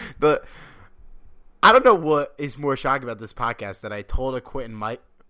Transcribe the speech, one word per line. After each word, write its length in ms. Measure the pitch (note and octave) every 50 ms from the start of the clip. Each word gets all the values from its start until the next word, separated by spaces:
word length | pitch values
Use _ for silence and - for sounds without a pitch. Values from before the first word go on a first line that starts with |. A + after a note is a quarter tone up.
| - - - -
the, 220 | - D3+ D3 - - - - - - - - - - - - - - - - - - - - - - - - _ -
I 80 | G3+
don't 140 | A3+ B3+ B3
know 100 | B3+ G#3+
what 400 | E3+ D#3+ D3+ D3+ D3 C#3+ - -
is 200 | - D3 C#3+ A2+
more 180 | C3+ D3 C#3+ -
shocking 280 | - - C3+ C3+ C#3 B2+
about 160 | A#2+ A2+ G#2
this 140 | A2+ G#2 -
podcast, 480 | - A#2+ A#2 A#2 - G#2+ G2+ F#2+ -
that 120 | - G#2+ G#2
I 80 | G#2
told 340 | G2+ - - - C3 C3 C3
a 60 | B2
Quentin 360 | A#2+ - - C#3 A#2+ A2+ A2
Mi-, 220 | G#2+ G#2+ A2 A#2+ - _ _ _ _ _